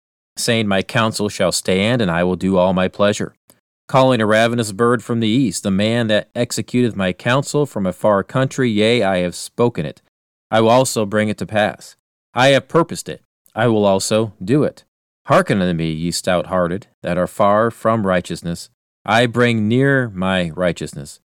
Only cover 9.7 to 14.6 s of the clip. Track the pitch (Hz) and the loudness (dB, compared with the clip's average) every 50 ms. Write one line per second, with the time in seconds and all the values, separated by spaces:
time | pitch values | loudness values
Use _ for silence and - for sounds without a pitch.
9.7 | - - 78 69 - - _ _ _ _ _ _ _ _ _ _ 110 113 113 110 | 0 -4 -8 -8 -10 -14 _ _ _ _ _ _ _ _ _ _ 0 2 4 6
10.7 | 117 127 131 - - 120 107 101 104 107 107 107 101 - 98 85 107 107 104 98 | 4 4 4 2 0 -4 -4 -2 0 -2 -2 -2 -4 -6 -8 -4 -2 0 0 0
11.7 | - - - - - _ _ _ _ _ _ _ _ 120 127 139 139 127 - - | -2 -6 -16 -20 -20 _ _ _ _ _ _ _ _ 2 4 4 4 2 0 0
12.7 | - 165 165 - - 82 - - 71 - _ _ _ _ _ _ _ 107 113 123 | 0 0 0 0 -4 -10 -10 -12 -12 -14 _ _ _ _ _ _ _ -2 0 2
13.7 | 113 107 104 98 95 95 - - 110 107 113 107 - _ 95 92 127 156 | 2 2 4 2 2 2 0 0 0 0 0 -2 -6 _ -4 0 0 0